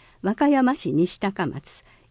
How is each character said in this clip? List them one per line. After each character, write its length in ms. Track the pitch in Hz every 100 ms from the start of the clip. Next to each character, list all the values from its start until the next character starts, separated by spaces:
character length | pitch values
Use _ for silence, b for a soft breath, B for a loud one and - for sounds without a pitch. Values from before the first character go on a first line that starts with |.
| b b
和 100 | 185
歌 160 | - 294
山 300 | 277 254 294
市 160 | 165
西 240 | 147 180 -
高 280 | 202 196 160
松 380 | 139 - - b b b